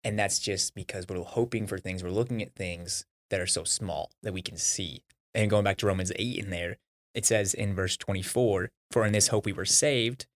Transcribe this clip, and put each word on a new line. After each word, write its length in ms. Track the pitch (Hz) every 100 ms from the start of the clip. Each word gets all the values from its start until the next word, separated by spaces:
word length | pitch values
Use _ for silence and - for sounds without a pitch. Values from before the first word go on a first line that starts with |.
| 113
And 100 | 104
that's 200 | 101 -
just 360 | - 98 -
because 300 | - 92 95 90
we're 120 | 92
hoping 460 | 85 - 120 113 104
for 120 | 95
things, 240 | 92 92
we're 80 | 90
looking 300 | 98 123 117
at 140 | 104
things 500 | - 92 87 85 - - _ _
that 120 | 98
are 60 | 90
so 180 | -
small 480 | 80 - 101 76 - _
that 100 | 107
we 80 | 92
can 160 | - 82
see. 460 | - - 87 - _ _ _
And 160 | 113 107
going 140 | 104
back 140 | 101 95
to 80 | 101
Romans 260 | 95 92
eight 240 | - 117 -
in 120 | 98
there, 280 | 87 87 - _ _ _
it 140 | - -
says 260 | 110 98
in 220 | - 101
verse 220 | 95 92 -
twenty-four, 760 | - 95 92 120 123 95 90 _ _
"For 120 | 120
in 80 | 107
this 160 | 107 -
hope 160 | 107
we 80 | 101
were 120 | 82
saved. 600 | 95 - 151 131 117 131 -